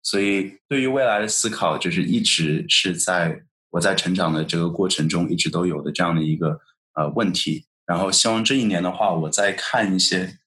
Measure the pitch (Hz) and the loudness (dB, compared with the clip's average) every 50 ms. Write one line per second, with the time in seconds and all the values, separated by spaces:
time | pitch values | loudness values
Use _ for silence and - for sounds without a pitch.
0 | _ - - 101 101 101 101 98 95 95 - _ _ _ 143 135 131 131 131 139 | _ -2 0 0 2 2 2 0 -2 -4 -8 _ _ _ -2 0 0 0 2 2
1 | 131 120 104 104 107 107 - - - 110 107 - - 82 78 76 - 87 82 90 | 2 2 2 2 0 0 -2 0 0 -2 -2 0 0 0 0 0 -2 -2 0 0
2 | 82 - - - - - - - 82 76 78 80 - - - - - 95 85 82 | 0 2 0 2 2 2 2 2 2 0 0 -2 0 2 0 2 2 0 -2 -2
3 | - 92 90 90 85 82 78 - - _ _ _ _ _ - 87 82 98 95 - | 0 0 2 2 0 0 -2 -6 -12 _ _ _ _ _ -4 0 2 2 2 2
4 | - 87 92 95 90 80 80 78 78 78 - 85 85 85 82 - 95 92 - - | 0 0 0 0 0 0 0 0 -2 -2 0 0 0 0 0 0 0 0 0 0
5 | 76 80 82 87 87 78 87 82 - 82 85 85 90 90 78 71 71 76 73 - | 0 0 2 0 0 0 0 -2 -2 -2 -2 0 0 0 -2 -2 -6 -6 -2 -2
6 | 90 85 85 82 78 78 78 78 82 78 78 78 _ _ _ _ _ _ _ 78 | 0 0 2 0 2 0 0 0 0 -2 -2 -4 _ _ _ _ _ _ _ -2
7 | 76 76 76 117 110 95 - - - 82 78 107 - _ _ _ _ - 87 85 | -2 -2 0 0 0 0 0 -2 -2 -2 -4 -6 -8 _ _ _ _ -4 -2 -2
8 | 95 95 95 - - 117 113 110 110 107 139 135 120 107 95 85 90 90 87 - | 0 0 2 2 2 2 0 0 0 2 2 2 2 2 0 0 -2 -2 -2 0
9 | 107 98 87 82 80 78 - - 101 101 95 - - - - 123 107 98 95 92 | 0 0 0 0 -2 -2 0 0 0 0 0 -2 -6 -2 0 0 0 0 2 2
10 | 90 - 95 92 92 90 - - _ | 2 2 0 -2 -4 -4 -10 -18 _